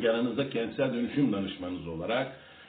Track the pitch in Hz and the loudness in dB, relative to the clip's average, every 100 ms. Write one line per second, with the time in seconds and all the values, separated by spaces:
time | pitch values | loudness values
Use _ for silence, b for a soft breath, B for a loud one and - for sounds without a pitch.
0 | 113 117 123 110 135 117 113 - 131 120 | 2 4 2 0 -2 -2 -2 0 0 2
1 | 120 139 131 98 95 - 87 90 80 80 | 0 2 4 2 -2 -4 -6 -6 -6 -6
2 | 92 120 135 B B B | 0 0 0 B B B